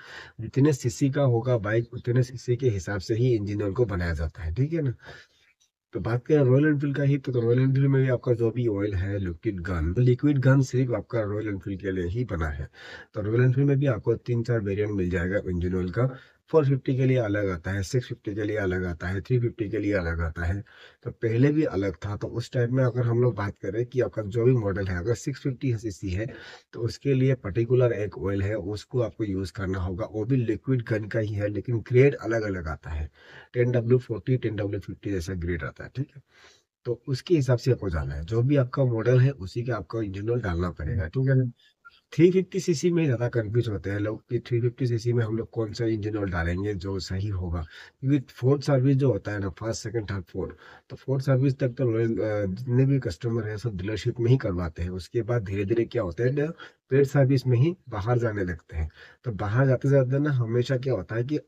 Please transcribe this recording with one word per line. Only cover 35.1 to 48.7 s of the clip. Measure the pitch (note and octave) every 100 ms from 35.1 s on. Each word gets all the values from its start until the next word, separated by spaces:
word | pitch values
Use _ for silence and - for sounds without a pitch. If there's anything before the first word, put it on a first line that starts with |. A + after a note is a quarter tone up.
जैसा | F#2+ E2+ F#2
ग्रेड | E2+ F2
आता | - -
है, | - -
ठीक | C#3+ C#3
है। | - _ - _ _ _ -
तो | A#2+ -
उसके | C3 - E3
हिसाब | C3 A#2+
से | C3
आपको | A#2+ G2
जाना | D#2+ C2+ D2
है, | E2
जो | A2+
भी | C3 C#3+
आपका | B2+ - C3
मॉडल | A2+ A2+ B2+
है | C3+
उसी | C#3 F#2 A#2+
का | A#2+ G#2+
आपको | F2+ A2+
इंजन | G#2 F#2+ G#2+
ऑयल | B2
डालना | G#2+ E2+ F2
पड़ेगा, | - D#2 - D#2+
ठीक | C3 C3
है | C3
ना। | B2 - _ _ - _ _
थ्री | - F3
फिफ्टी | F#3 F3+ F#3+
सीसी | - D3 F3
में | E3+ D#3
ज़्यादा | A2+ A#2+
कन्फ्यूज | B2 G#2 A#2+ A2+
होते | G2 F#2+
हैं | G2+
लोग | G#2+ A2 -
कि | A#2+
थ्री | - A#2+
फिफ्टी | A#2+ A#2 B2+
सीसी | A#2 A#2
में | A#2+ A2
हम | A2+
लोग | -
कौन | A#2 G#2+
सा | A2 A2+
इंजन | A2 G#2 G#2+
ऑयल | G2
डालेंगे | F2 E2+ F2 G#2 G2+
जो | F#2+ F#2+
सही | - F#2 G#2
होगा, | F#2 F2 E2+ D#2+ - - _
क्योंकि | C3+ C#3+ -
फोर्थ | - B2 D3
सर्विस | C#3+